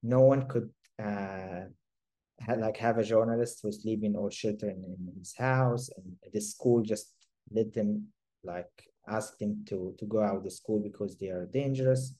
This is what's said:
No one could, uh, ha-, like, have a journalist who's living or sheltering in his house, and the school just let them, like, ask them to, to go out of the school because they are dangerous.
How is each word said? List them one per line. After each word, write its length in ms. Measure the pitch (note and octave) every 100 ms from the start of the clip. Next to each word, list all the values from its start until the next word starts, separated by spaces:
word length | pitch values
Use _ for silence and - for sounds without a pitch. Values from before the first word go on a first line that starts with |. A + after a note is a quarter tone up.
No 200 | A#2 B2+
one 260 | C3 C3+ B2+
could, 220 | A#2+ G#2+ _ _ -
uh, 680 | G#2 G#2 G2 F#2+ F#2 F2+ F#2+ - _ _ _ _ _ _
ha-, 120 | A#2 A2
like, 200 | A2 G#2+
have 220 | A#2 A2+
a 40 |
journalist 560 | G#2+ A2+ A2+ A#2 A#2 -
who's 220 | G#2+ G#2
living 320 | G#2+ A2 G#2+ G2+
or 160 | G2+
sheltering 520 | - A2+ G#2 G#2 F#2
in 300 | F#2 F#2 F2+ F#2
his 160 | F#2 -
house, 540 | B2+ C3 B2+ A#2+ - -
and 180 | - - -
the 80 | G#2
school 420 | G#2 - B2 A#2+
just 300 | G#2+ G#2+ - _ _ _ -
let 220 | G#2 A2
them, 340 | - G#2 G#2+ G#2 _ _ _
like, 260 | F#2 F2 F2+ _ - _ -
ask 300 | A2 G#2+ -
them 260 | G#2 G#2 -
to, 260 | G2 F#2 F#2
to 60 | G#2
go 160 | A2
out 160 | G#2 G2
of 60 |
the 80 | F#2+
school 280 | - - G#2+
because 380 | G#2 - G2+ F2+
they 100 | G2
are 220 | F#2 F2+
dangerous. 600 | C3 C#3 C3 C3 C3 - -